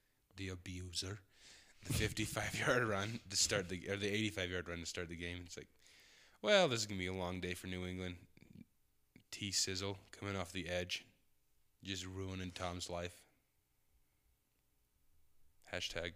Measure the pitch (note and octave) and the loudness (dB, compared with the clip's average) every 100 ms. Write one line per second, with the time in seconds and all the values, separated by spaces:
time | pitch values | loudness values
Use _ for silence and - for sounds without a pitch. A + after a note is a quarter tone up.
0 | _ _ _ F#2+ F#2+ F#2 F#2 F2+ F2+ F2 | _ _ _ -8 -6 -6 -6 -6 -4 -4
1 | F#2 G#2+ - - - - - - - - | -4 -6 -12 -20 -20 -20 -20 -10 -2 2
2 | G#2+ - G#2+ - G#2 G#2+ A2 B2 A2+ G2 | 2 2 0 0 -2 2 4 6 4 4
3 | G#2 A#2 - F#2+ - G#2+ F2 F#2 - G2+ | 2 -2 -2 2 4 4 2 -2 -2 0
4 | G2+ G#2 A2 G2+ F2+ F2+ E2+ E2+ E2 - | 2 2 2 0 0 -2 -2 -6 -4 -4
5 | E2+ E2+ F2 F2+ F2 - - - - - | -4 -4 -4 -6 -8 -12 -14 -18 -20 -20
6 | - - - - - D#4 E3+ A2+ G#2 G2 | -20 -20 -20 -2 8 8 10 6 2 0
7 | F2+ F#2+ F2+ F#2 F2+ F2+ F#2 F#2 F2+ F#2 | 0 0 0 0 -2 -4 -4 -4 -4 -4
8 | F2+ F2+ - - - - - _ _ _ | -4 -6 -14 -20 -20 -18 -20 _ _ _
9 | _ - _ - G#2 F#2+ - F#2 G2 G2 | _ -20 _ -6 -2 2 0 0 -2 -4
10 | - - G2 G2 F2 F#2 E2 F2+ F2+ - | -10 -8 -2 -2 -2 -4 -2 0 0 -4
11 | - - _ _ _ _ _ _ F#2 F#2 | -6 -20 _ _ _ _ _ _ -6 -6
12 | F#2 F#2+ F#2+ F#2+ F#2 - F2+ F2+ - F2 | -6 -6 -4 -4 -4 -4 -4 -2 -4 -4
13 | F2 - - _ _ _ _ _ _ _ | -4 -8 -20 _ _ _ _ _ _ _
14 | _ _ _ _ _ _ _ _ _ _ | _ _ _ _ _ _ _ _ _ _
15 | - - - - - - - F2+ - E2+ | -20 -20 -20 -20 -20 -20 -6 -4 -2 -2
16 | F2 | -4